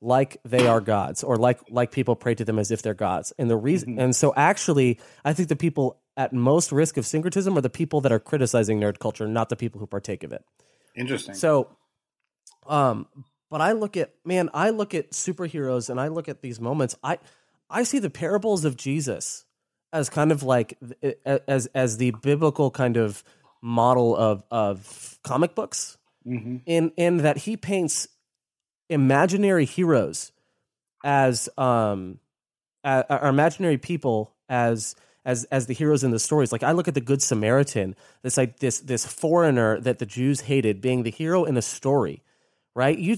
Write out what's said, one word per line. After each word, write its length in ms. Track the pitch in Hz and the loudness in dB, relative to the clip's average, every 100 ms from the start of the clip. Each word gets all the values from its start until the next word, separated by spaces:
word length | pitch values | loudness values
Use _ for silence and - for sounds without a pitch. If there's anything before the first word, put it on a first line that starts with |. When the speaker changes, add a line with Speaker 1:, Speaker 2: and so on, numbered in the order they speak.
Speaker 1:
like 340 | 117 127 139 - | 0 2 2 -4
they 240 | 117 127 123 | -2 2 4
are 140 | 113 | 4
gods 420 | 104 101 71 90 | 2 0 0 -4
or 140 | 131 117 | -2 2
like, 240 | 120 123 - | 2 2 -2
like 200 | 120 120 | -2 -2
people 220 | - 123 | 0 0
pray 220 | 117 123 113 | 0 0 -2
to 80 | |
them 160 | 110 110 | -2 -2
as 120 | 104 | 0
if 100 | 113 | -2
they're 120 | 110 | -4
gods. 380 | 104 101 90 - - | -4 -2 -2 -6 -4
And 100 | 123 | 0
the 60 | 113 | 0
reason, 360 | 120 123 113 | 2 0 -2
Speaker 2:
Mm-hmm. 80 | 113 | -2
Speaker 1:
and 120 | 127 | 0
so 200 | 123 143 135 | 2 2 4
actually, 640 | 156 208 - 143 127 117 - _ | 4 2 0 2 2 2 -6 _
I 80 | 143 | -4
think 160 | 156 170 | -2 -2
the 80 | 147 | -2
people 460 | 170 151 127 - _ - | -2 0 -2 -4 _ -4
at 160 | 135 | -2
most 400 | 127 123 156 165 | 2 4 4 2
risk 240 | 143 156 - | 2 0 0
of 80 | 113 | -4
syncretism 520 | 156 175 196 190 170 | -4 -2 -2 0 0
are 40 | |
the 80 | 123 | -2
people 320 | - 165 151 | -2 -4 0
that 100 | 135 | 2
are 80 | 113 | 2
criticizing 600 | - 151 123 120 107 107 | 0 -2 2 2 2 2
nerd 180 | 104 101 | 0 -2
culture, 260 | 110 - 107 | -6 -6 -4
not 180 | 113 113 | -2 -2
the 80 | 117 | -4
people 240 | 117 104 | -6 -8
who 80 | 104 | -10
partake 380 | 101 104 95 78 | -10 -8 -10 -10
of 80 | |
it. 100 | - - _ _ _ _ | -14 -18 _ _ _ _
Speaker 2:
Interesting. 420 | - 127 120 - 98 | -10 -6 -6 -8 -4
Speaker 1:
So, 340 | 165 147 - _ _ _ _ _ _ _ _ - - | 2 2 0 _ _ _ _ _ _ _ _ -20 -2
um, 400 | 147 135 110 - 139 - _ _ | 2 2 0 -8 -18 -20 _ _
but 120 | 156 | -2
I 100 | 165 | 0
look 240 | 220 208 190 | 0 -2 -4
at, 180 | 151 _ 165 | -6 _ -4
man, 240 | 185 170 | -2 0
I 180 | 147 202 | 0 0
look 220 | 220 202 | 0 -4
at 180 | 180 - | -6 -6
superheroes 760 | - - 170 170 156 135 127 117 | -8 -8 -6 -8 -6 -2 -2 -4
and 120 | 123 | -4
I 80 | 147 | -4
look 180 | 160 151 | -4 -8
at 140 | - | -10
these 180 | 127 113 | -12 -8
moments. 380 | 117 147 127 - | -4 -2 -2 -4
I, 180 | 127 170 _ _ _ _ - | -6 -6 _ _ _ _ -8
I 140 | 208 | -4
see 160 | 247 277 | -2 -2
the 100 | 196 | -2
parables 560 | - 165 202 214 196 151 | -4 -2 -2 0 0 0
of 100 | 120 | -2
Jesus 680 | 135 147 131 95 - - - _ _ _ _ | -4 -4 -4 -6 -8 -12 -18 _ _ _ _
as 160 | 160 135 | -4 -2
kind 240 | 151 151 | 0 2
of 100 | 147 | 2
like, 340 | 131 127 110 - 120 123 139 - 135 | 2 2 0 -6 -18 -8 -6 -4 -2
as, 420 | 139 - 135 123 | -2 0 -2 -2
as 280 | 139 127 110 | -2 -2 0
the 160 | 127 110 | -2 -2
biblical 500 | 139 147 156 143 139 | 0 2 2 2 0
kind 260 | - 127 117 | 0 0 2
of 260 | 110 101 - _ _ _ | 0 -4 -16 _ _ _
model 560 | 117 117 120 127 117 117 | -4 2 4 6 4 4
of, 260 | 110 101 - | 2 0 -2
of 640 | 117 101 95 101 - - - | -2 -2 -2 -10 -20 -20 -16
comic 320 | - 135 170 - | -4 0 0 -2
books 420 | - - - - _ _ 120 | -8 -8 -10 -14 _ _ -10
Speaker 2:
Mm-hmm. 300 | 123 113 123 143 | -8 -8 -10 -2
Speaker 1:
in, 260 | 165 160 170 | 0 0 0
in 200 | 175 175 | 0 2
that 200 | 147 143 | 2 0
he 180 | 202 220 | -4 -8
paints 500 | - 196 160 - - _ _ _ _ _ _ _ - | -4 -2 -2 -4 -8 _ _ _ _ _ _ _ -4
imaginary 760 | 151 131 139 170 196 202 180 139 | 2 4 4 4 2 2 2 2
heroes 640 | - 175 135 82 - - _ _ _ _ _ _ _ | 0 2 2 2 -4 -12 _ _ _ _ _ _ _
as, 460 | 143 143 131 117 - - | 0 4 4 2 -4 -2
um, 600 | 131 117 107 98 92 101 _ _ _ _ _ _ | 2 2 2 -2 -6 -14 _ _ _ _ _ _
a-, 200 | 139 131 127 | 0 0 0
a-, 140 | 139 | 0
or 40 | 143 | 2
imaginary 500 | 139 160 156 175 143 | 4 2 2 0 0
people 560 | - 170 135 110 107 _ - | -2 -4 -2 -2 -2 _ -6
as, 460 | 127 120 117 - - _ _ 127 | 0 0 0 -4 -12 _ _ -6
as, 200 | 123 - | -6 -2
as 220 | 139 120 | -2 -2
the 60 | |
heroes 300 | 123 151 147 | -2 2 2
in 80 | 131 | 2
the 80 | 113 | 0
stories. 320 | - 151 127 | 0 2 2
Like, 120 | 117 | 0
I 80 | 127 | 0
look 160 | 170 170 | 0 0
at 60 | |
the 80 | 139 | -2
Good 200 | 117 139 | 0 0
Samaritan, 760 | - 113 107 131 139 110 95 95 _ _ | 0 0 2 2 2 0 -4 -6 _ _
this, 160 | 127 135 | -4 0
like, 220 | 127 - | -2 -2
this, 200 | 131 - | -4 -4
this 240 | - 123 - | -4 -4 -6
foreigner 760 | - 160 170 165 123 110 101 | -4 0 4 4 4 4 2
that 180 | 127 120 | -2 -4
the 60 | 107 | -4
Jews 360 | 120 131 139 | -2 -2 -2
hated 400 | - 139 113 98 | 0 0 2 0
being 220 | 123 127 | 0 -2
the 80 | 117 | -2
hero 340 | - 160 185 156 | -4 0 0 2
in 120 | 127 | 0
a 40 | |
story, 600 | - - 135 143 90 - _ _ _ _ _ 120 | -2 -4 0 0 0 -6 _ _ _ _ _ 0
right? 220 | 135 175 | 0 0
You, 200 | 180 | -2